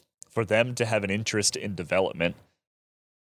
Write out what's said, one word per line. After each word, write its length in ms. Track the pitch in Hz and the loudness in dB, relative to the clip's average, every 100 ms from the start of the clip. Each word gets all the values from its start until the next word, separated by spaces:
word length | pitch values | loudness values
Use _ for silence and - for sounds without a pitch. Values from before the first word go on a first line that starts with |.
| _ - - | _ -20 -8
for 160 | - 104 | -4 2
them 280 | 107 123 123 | 2 2 0
to 100 | 113 | 0
have 180 | 110 | 0
an 60 | 98 | 0
interest 480 | 101 113 107 101 - | -2 -2 0 0 -2
in 180 | 104 92 | -6 -6
development, 600 | 80 90 95 - 85 107 _ _ _ _ _ _ _ _ | 0 0 0 0 -2 -2 _ _ _ _ _ _ _ _